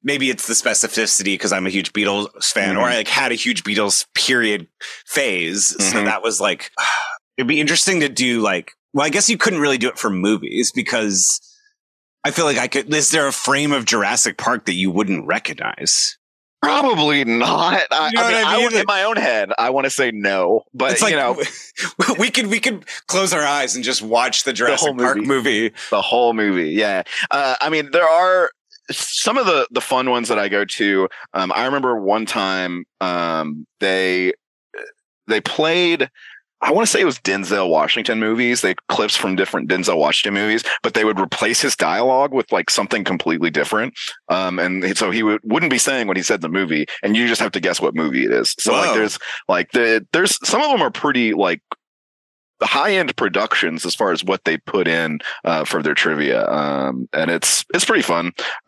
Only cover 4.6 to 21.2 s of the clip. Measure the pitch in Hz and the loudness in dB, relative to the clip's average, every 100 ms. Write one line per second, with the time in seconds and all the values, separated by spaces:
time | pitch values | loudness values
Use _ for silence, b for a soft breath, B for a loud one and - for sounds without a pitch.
4.6 | 82 - B B - 147 131 92 82 101 | -6 -18 B B -6 -2 0 0 -2 0
5.6 | - - 95 113 104 104 113 104 101 - | -2 0 -2 0 -2 -2 -2 0 -2 -2
6.6 | - - B B B B _ - 120 151 | -6 -4 B B B B _ -4 0 0
7.6 | 151 165 190 180 147 123 127 117 107 90 | 2 0 2 2 0 0 0 0 0 -2
8.6 | - - _ 139 151 190 202 220 226 170 | -6 -20 _ -2 0 2 2 2 0 2
9.6 | 143 135 120 - 113 92 101 107 - 107 | 0 2 0 -2 -4 0 0 0 -2 -2
10.6 | 117 127 - 117 107 98 - - b b | -2 -2 -4 -2 -2 0 0 -2 b b
11.6 | b b _ _ _ _ 147 170 156 120 | b b _ _ _ _ -4 0 2 2
12.6 | 123 139 113 151 - 160 139 - - 139 | 0 -2 0 0 2 2 2 0 0 2
13.6 | 147 139 110 117 101 120 110 - 117 110 | 2 0 0 0 2 2 0 0 -2 -2
14.6 | - 90 95 87 101 85 73 104 - - | -2 0 0 2 0 -2 0 -2 -2 -8
15.6 | - - - - - - _ _ _ - | -8 -4 -2 0 0 -6 _ _ _ -4
16.6 | 294 294 277 180 151 143 120 117 120 165 | 0 2 2 2 2 2 2 2 2 2
17.6 | 175 190 - 156 156 226 233 226 165 220 | 2 2 0 0 0 2 2 2 2 2
18.6 | 240 220 196 190 208 226 165 113 95 - | 2 2 2 2 0 0 0 0 0 0
19.6 | 120 135 135 - 127 107 101 98 87 110 | 0 0 0 0 -2 0 0 2 4 2
20.6 | - 123 127 - 214 156 | 0 -4 -2 2 2 2